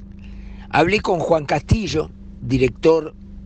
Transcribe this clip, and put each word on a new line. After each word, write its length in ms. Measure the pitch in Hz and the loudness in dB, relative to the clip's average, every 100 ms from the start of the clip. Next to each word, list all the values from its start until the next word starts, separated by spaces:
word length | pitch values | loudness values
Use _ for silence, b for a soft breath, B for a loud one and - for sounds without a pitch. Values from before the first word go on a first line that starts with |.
| - - B B B B B | -16 -16 B B B B B
Hablé 300 | 139 175 208 | 2 4 2
con 180 | - 175 | 2 0
Juan 260 | - 160 | 2 0
Castillo, 680 | 139 151 - 220 180 156 151 - - - | 2 -2 2 2 2 -2 -4 -8 -16 -12
director 760 | 123 127 127 - 160 160 156 - - - | -2 2 2 4 4 4 2 -12 -16 -16